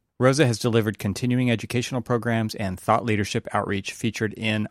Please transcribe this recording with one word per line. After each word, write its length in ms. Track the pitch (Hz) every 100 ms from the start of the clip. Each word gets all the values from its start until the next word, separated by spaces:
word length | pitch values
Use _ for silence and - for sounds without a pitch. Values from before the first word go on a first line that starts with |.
| _ -
Rosa 260 | 127 135 131
has 140 | 110
delivered 400 | 123 113 107 101
continuing 500 | 104 92 123 123 123
educational 520 | 113 - 120 117 131
programs 520 | - 120 120 113 110
and 260 | - 98 92
thought 240 | - 110
leadership 440 | 120 104 101 117 -
outreach 420 | 101 - 98 -
featured 400 | - 117 - 107 101
in 320 | 110 107 104